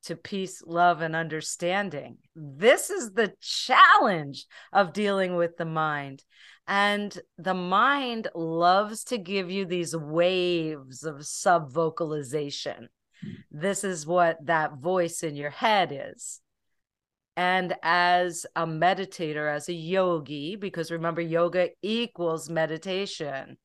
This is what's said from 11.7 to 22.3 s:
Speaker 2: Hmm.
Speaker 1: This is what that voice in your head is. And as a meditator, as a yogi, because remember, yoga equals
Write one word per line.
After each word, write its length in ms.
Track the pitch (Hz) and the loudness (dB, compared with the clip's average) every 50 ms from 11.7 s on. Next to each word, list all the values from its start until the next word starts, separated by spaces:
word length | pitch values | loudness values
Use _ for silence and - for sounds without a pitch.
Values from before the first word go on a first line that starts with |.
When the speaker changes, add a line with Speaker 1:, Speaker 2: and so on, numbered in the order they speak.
| 120 156 165 160 156 - 175 156 156 151 143 123 127 151 147 143 143 - - 147 - - 113 - _ _ _ _ _ _ - | -2 0 0 0 0 -4 -4 -4 -4 -6 -6 -4 -4 -4 -4 -4 -8 -8 -8 -8 -10 -10 -14 -20 _ _ _ _ _ _ -14
Speaker 2:
Hmm. 60 | - - - - _ | -14 -14 -14 -18 _
Speaker 1:
This 320 | - 151 156 196 196 185 - | -12 -6 -4 -4 -2 -2 -4
is 220 | 196 185 165 151 | -6 -6 -6 -4
what 320 | 151 175 180 175 170 160 165 151 | -2 2 4 4 4 2 0 -2
that 280 | 135 170 160 156 147 151 139 | 0 0 2 2 0 -4 -6
voice 460 | 127 170 185 185 175 165 165 - - | -4 -2 0 0 0 0 -2 -6 -6
in 120 | 160 147 | -6 -6
your 140 | 143 143 147 | -6 -8 -8
head 420 | - - - 226 214 202 180 165 143 | -8 0 2 2 4 4 2 0 -2
is. 480 | 135 - - - _ - - - - _ _ _ _ _ _ _ _ _ _ _ _ _ _ _ _ _ _ _ | -10 -10 -12 -14 _ -16 -16 -16 -18 _ _ _ _ _ _ _ _ _ _ _ _ _ _ _ _ _ _ _
And 400 | - 180 180 185 185 185 175 - - - | 0 2 2 2 2 2 0 -4 -2 2
as 640 | 165 170 175 175 175 180 180 180 180 170 - - - _ | 2 4 6 6 6 6 4 4 2 -2 -8 -12 -8 _
a 100 | - 170 | -4 -2
meditator, 880 | 160 160 156 165 180 196 180 190 185 - - 175 156 151 151 151 151 147 | -2 -2 2 2 2 2 2 -2 -8 -6 -8 -6 -6 -4 -2 -2 -2 -2
as 160 | 147 147 - | -4 -4 -6
a 40 | 175 | -8
yogi, 840 | 170 160 160 180 190 185 180 175 165 147 131 147 147 139 156 202 | -8 -4 -2 2 2 2 2 2 0 -2 -6 -8 -8 -8 -8 -8
because 340 | 220 196 196 - 170 165 160 | -8 -8 -8 -6 -6 -6 -6
remember, 320 | 170 165 165 170 165 160 | -6 -4 -4 -4 -2 -2
yoga 480 | 170 165 160 165 175 175 170 185 180 175 - _ - | -4 -2 0 2 2 2 2 0 0 0 -2 _ -6
equals 680 | 196 220 233 240 233 _ - 175 165 | -4 -2 -2 -2 -4 _ -4 -2 -2